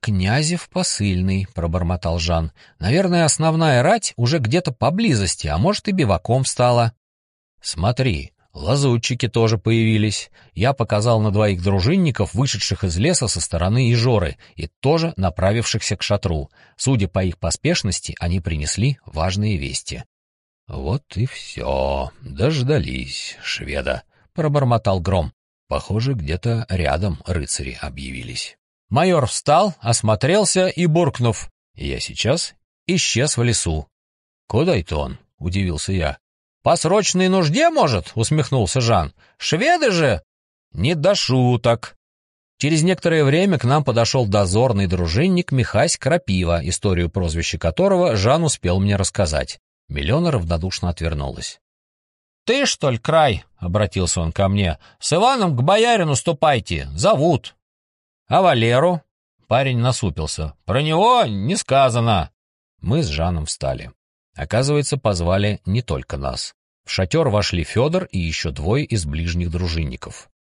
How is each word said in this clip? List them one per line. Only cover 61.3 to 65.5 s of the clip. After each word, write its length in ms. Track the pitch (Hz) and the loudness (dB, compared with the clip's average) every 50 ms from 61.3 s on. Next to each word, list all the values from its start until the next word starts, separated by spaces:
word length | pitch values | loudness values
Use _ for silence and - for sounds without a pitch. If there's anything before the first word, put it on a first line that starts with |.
| 104 98 98 127 190 | 0 -2 -2 -2 -2
сказано". 720 | - - - 135 135 135 131 113 120 117 117 110 90 76 - - _ _ _ _ _ _ _ _ _ - | -2 -2 2 4 4 4 4 4 2 2 2 2 2 0 -4 -8 _ _ _ _ _ _ _ _ _ -2
Мы 180 | 85 120 165 | 0 0 0
с 60 | 156 87 | 0 -2
Жаном 380 | 73 76 80 87 90 82 78 | -2 -2 -2 0 -2 -2 -4
встали. 460 | - - - - 67 65 62 - - - _ _ _ _ _ _ _ _ | -6 -6 -4 -4 -4 -4 -6 -8 -14 -18 _ _ _ _ _ _ _ _
Оказывается, 600 | - 73 - - 113 135 139 147 147 139 - - 135 | -12 -8 -2 -2 0 0 2 0 0 0 -2 -4 -2
позвали 640 | - 110 101 85 85 85 92 98 101 104 | 0 0 0 0 0 0 2 2 2 0